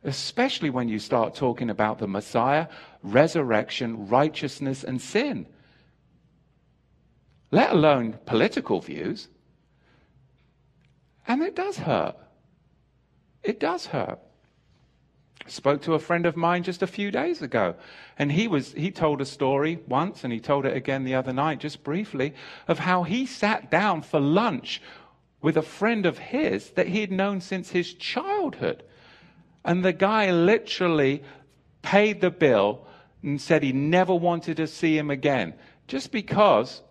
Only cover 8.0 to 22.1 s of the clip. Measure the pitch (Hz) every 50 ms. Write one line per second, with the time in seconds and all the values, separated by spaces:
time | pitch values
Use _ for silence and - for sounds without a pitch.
8 | 120 113 107 - - - 123 110 135 220 - - - - 110 87 80 - 71 76
9 | 80 98 170 220 - - _ _ _ _ _ _ _ _ _ _ _ _ _ _
10 | _ _ _ _ _ _ _ _ _ _ _ _ _ _ _ _ _ _ _ _
11 | _ _ _ _ _ - 233 269 320 381 - - 359 403 392 - - - 135 95
12 | 78 - - - - _ _ _ _ _ _ _ _ _ _ _ _ _ _ _
13 | _ _ _ _ _ _ _ _ _ - 233 - - 302 349 349 - - - 143
14 | 101 - - - - _ _ _ _ _ _ _ _ _ _ _ _ _ _ _
15 | _ _ _ _ _ _ _ _ - - - - - 135 143 143 - - 165 156
16 | 160 - 175 170 170 170 160 170 170 165 175 175 175 185 180 180 - 180 - -
17 | 202 202 202 233 277 339 349 - - 131 - 120 101 90 85 - - - - -
18 | - - - - 143 143 143 165 220 233 185 143 123 - - - 147 190 190 -
19 | 165 156 147 135 139 131 - - 143 131 135 139 143 156 170 170 - - 123 135
20 | 160 190 208 - - 131 117 113 113 - 143 143 139 139 - 135 - - 135 135
21 | 135 127 131 131 127 131 127 131 143 156 156 - - 151 147 - _ - 147 180
22 | 214 -